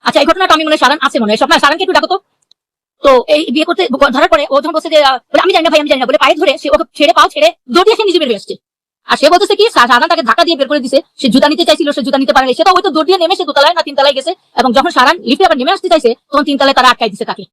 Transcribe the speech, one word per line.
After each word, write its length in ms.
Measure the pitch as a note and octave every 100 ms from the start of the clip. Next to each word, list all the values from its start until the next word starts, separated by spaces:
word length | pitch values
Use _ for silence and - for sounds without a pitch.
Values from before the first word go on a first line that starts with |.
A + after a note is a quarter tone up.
আচ্ছা, 160 | B3 D4
এই 60 | D4
ঘটনাটা 280 | E4 F4+
আমি 100 | D#4
মনে 80 | D#4+
হয় 60 | D4+
শাহরান 200 | B3+ D4+
আছে 180 | - D4
মনে 120 | G#3
হয়, 60 | A3
স্বপ্না, 220 | C4+ D#4+
শাহরানকে 260 | C#4 D#4+
একটু 80 | F#4
ডাকো 140 | D4+ D#4
তো। 120 | F#4+ _ _ _ _ _ _ _ _
তো 220 | C#4+ B3+ A#3
এই 180 | D4+ D#4+
বিয়ে 120 | C4
করতে, 240 | D#4 F4 F4 B3 C#4
ধরার 160 | B3+ E4+
পরে 180 | D#4+ D4
ও 100 | C#4
যখন 120 | D#4+
বলছে 160 | D#4 D#4
যে, 160 | D4+
আহ, 140 | C#4 C4
বলে, 220 | _ D4+
"আমি 100 | F4
জানি 120 | F#4+
না 60 | D#4+
ভাই, 100 | D#4
আমি 80 | D4
জানি 120 | C#4
না," 60 | B3
বলে 120 | D4
পায়ে 160 | C#4
ধরে 240 | D#4 E4+ D4
সে 120 | D4+
ওকে 140 | D4+ D#4+
ছেড়ে, 180 | - D4+
পা 160 | E4+ F4+
ছেড়ে 220 | D4+ D#4 - -
দৌড় 140 | B3
দিয়ে 120 | G4 A4
সে 80 |
নিজে 140 | G#4 E4+
বের 100 | C#4+
হয়ে 80 | G3+
আসছে। 180 | - - _ _ _ _
আর 120 | - C4
সে 140 | D4+
বলতেছে 260 | F4 G4+ G4+
কি, 80 |
শা-, 240 | A4 C#4+ B3
শাহরান 200 | B3 E4
তাকে 140 | E4
ধাক্কা 220 | B3+ E4+
দিয়ে 120 | E4 D#4+
বের 120 | C4
করে 120 | D4
দিছে, 180 | B3 C4+ - -
সে 120 | C4
জুতা 200 | A#3+ D4
নিতে 160 | D#4
চাইছিল, 280 | E4+ D4+ C#4+
সে 100 | C#4+
জুতা 160 | C4+ C4+
নিতে 140 | C4+
পারে 140 | C#4 C4
নাই, 80 |
সে 100 | B3
তো 60 | E4 F#4
ওই 60 |
তো 80 | F#4+
দৌড় 160 | D4+ D#4
দিয়ে 120 | F#4
নেমে 180 | E4+ F#4+
সে 80 |
দোতলায় 300 | F4 C#4 D4
না 80 | E4+
তিনতলায় 320 | D#4 C#4 C#4
গেছে। 200 | C4+ D4 F#4 _ -
এবং 160 | B3
যখন 180 | A#3 E4+
শাহরান 280 | D4+ B3+ F4
লিফটে 260 | A3+ C4+
আবার 140 | F#4 D4
নেমে 140 | C4+
আসতে 160 | F#4+ F#4
চাইছে, 260 | E4 A#3+ A#3+ _
তখন 120 | C#4
তিনতলায় 300 | D4 C#4 C#4
তারা 140 | C4+ B3+
আটকাই 220 | B3 A3+
দিছে 140 | G3+
তাকে। 200 | A3 - F#3+